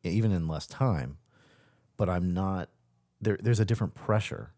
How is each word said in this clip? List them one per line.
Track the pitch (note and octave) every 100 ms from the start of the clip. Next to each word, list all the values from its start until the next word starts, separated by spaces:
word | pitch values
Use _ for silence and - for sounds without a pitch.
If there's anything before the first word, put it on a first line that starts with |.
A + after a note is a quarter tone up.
e-, | E2+
even | G2+ A2
in | F#2 D#2+
less | D2+ -
time, | - C3 E2 C2 C#2+ _ _ _ _ _ _ _ -
but | F#2+
I'm | F2 F2+
not, | F2+ F#2+ F#2+ - _ _ _ _ _
there, | G#2+ G2+
there's | A2 A2+
a |
different | G#2+ A2+ G2
pressure | - - G#2+ - - -